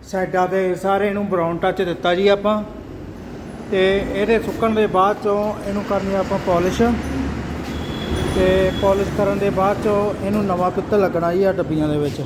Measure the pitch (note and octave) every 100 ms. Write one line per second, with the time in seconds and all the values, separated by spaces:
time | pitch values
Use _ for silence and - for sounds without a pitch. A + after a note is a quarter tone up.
0 | - F#3+ F#3 F#3 F3+ F#3+ F#3 F3 F#3+ G3
1 | G3+ G3+ G3+ F3 E3 E3+ F#3 F#3 F3+ D#3+
2 | F3 F3 G3+ G3+ G3+ G#3+ G#3 - - -
3 | - - - - - - - G3 F#3+ G3
4 | G3 G3 G#3 A3+ - - A3+ A3 G#3 F3+
5 | G3 G#3 G#3 G3+ G#3 G#3 G3+ G3+ G3+ G3
6 | G3 G3 F#3 G3 F#3+ F3 F3+ - A#3 A#3
7 | - C4+ - - - - - - - -
8 | - - - F#3+ F#3 F#3+ F#3+ F#3 G3 G3
9 | G3 - G3+ G3+ G3+ F#3 F#3+ G#3 A3 G#3
10 | G#3 G3 G3 G#3 G3+ F3 F3+ F3+ F#3 G#3
11 | F#3 E3 E3+ F3 G3 F3 D3+ D#3 D3+ D3+
12 | D3 C3+